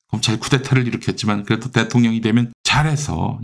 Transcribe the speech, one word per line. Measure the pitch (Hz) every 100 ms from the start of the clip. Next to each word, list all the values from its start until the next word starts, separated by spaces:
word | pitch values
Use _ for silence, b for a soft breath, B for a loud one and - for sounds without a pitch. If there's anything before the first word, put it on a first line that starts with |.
| _
검찰 | 104 - 110
쿠데타를 | - 131 127 131 120
일으켰지만 | - - 113 107 104
그래도 | 101 113 117
대통령이 | 117 113 123 117 113
되면 | 110 117 117 -
잘해서 | - 123 156 147 - 82 101 107